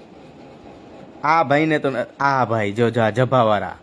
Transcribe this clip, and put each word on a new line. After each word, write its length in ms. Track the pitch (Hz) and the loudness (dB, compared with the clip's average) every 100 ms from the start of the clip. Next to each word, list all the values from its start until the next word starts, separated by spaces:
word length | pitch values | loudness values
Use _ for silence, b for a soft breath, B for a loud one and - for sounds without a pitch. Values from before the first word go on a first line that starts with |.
| - - - - - - - - - - - - | -20 -20 -20 -20 -20 -20 -20 -20 -20 -20 -20 -6
આ 200 | 143 165 | 0 2
ભાઈને 360 | 131 143 156 151 | 2 2 2 0
તો 100 | 143 | -2
ન-, 160 | 120 - - | -4 -8 -4
આ 260 | 143 135 113 | -2 0 0
ભાઈ 260 | 113 104 | 0 -2
જો, 180 | 104 117 | 0 0
જો 120 | 113 | 2
આ 80 | 110 | 0
જભાવાળા, 680 | 104 123 131 110 104 92 - | 0 0 2 2 0 -2 -12